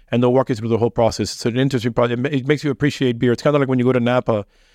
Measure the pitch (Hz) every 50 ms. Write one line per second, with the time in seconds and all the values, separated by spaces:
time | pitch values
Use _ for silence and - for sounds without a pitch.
0 | _ _ - 120 123 123 123 131 131 - 131 110 113 117 117 107 113 120 - -
1 | 117 110 - - 107 - - - - 120 110 123 135 139 131 127 104 123 113 -
2 | 120 120 120 120 123 143 147 135 120 131 151 143 - 147 135 - 147 147 - -
3 | 139 127 120 117 127 123 120 - - 151 147 147 139 131 131 127 120 123 127 127
4 | 117 120 123 127 120 - 117 104 101 - _ _ _ _ _